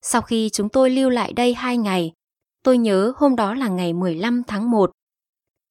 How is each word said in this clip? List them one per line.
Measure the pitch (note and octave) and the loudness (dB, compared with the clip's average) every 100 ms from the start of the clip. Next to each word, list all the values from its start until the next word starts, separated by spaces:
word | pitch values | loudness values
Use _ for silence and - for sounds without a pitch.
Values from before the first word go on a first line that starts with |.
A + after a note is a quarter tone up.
Sau | - A#3 | -4 -2
khi | - A3+ A3 | -2 -2 -2
chúng | - G#3 | -4 -2
tôi | C4+ C4 | 2 2
lưu | C4 C4 | 2 2
lại | A#3+ G3 | 0 -2
đây | - B3 | 0 -2
hai | A#3+ B3+ B3 | 0 -2 -2
ngày, | G#3 F#3 E3 _ _ _ _ _ | 0 -2 -4 _ _ _ _ _
tôi | C4 B3 | 2 2
nhớ | A3+ F#3+ G#3+ C4 | 4 2 0 2
hôm | C#4+ A#3+ | 0 2
đó | G3+ | -2
là | B3 A#3+ | -2 -2
ngày | F3+ F3 | -2 -2
mười | E3+ F3+ | -2 -2
lăm | D#3+ A3+ A#3+ A#3+ | -2 -2 -2 -4
tháng | G3+ A#3+ | -4 0
một. | A3 F3+ _ _ _ _ _ _ _ _ | 2 2 _ _ _ _ _ _ _ _